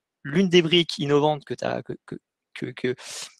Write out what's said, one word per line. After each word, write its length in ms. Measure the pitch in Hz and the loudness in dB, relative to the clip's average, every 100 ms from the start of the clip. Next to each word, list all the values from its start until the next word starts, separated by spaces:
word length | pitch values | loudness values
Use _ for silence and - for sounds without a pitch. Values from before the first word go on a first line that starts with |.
| _ _ | _ _
l'une 240 | 143 151 190 | -2 2 4
des 140 | 175 | 4
briques 360 | 160 175 170 - | 4 2 0 -2
innovantes 440 | 143 147 151 147 | 0 2 2 0
que 120 | - 123 | -6 -6
t'as, 260 | 123 120 | -4 -4
que, 120 | 120 120 - | -6 -12 -12
que, 100 | - _ _ _ | -14 _ _ _
que, 140 | - 127 | -12 -10
que, 280 | 123 123 127 - - - - | -4 -4 -4 -8 -14 -14 -16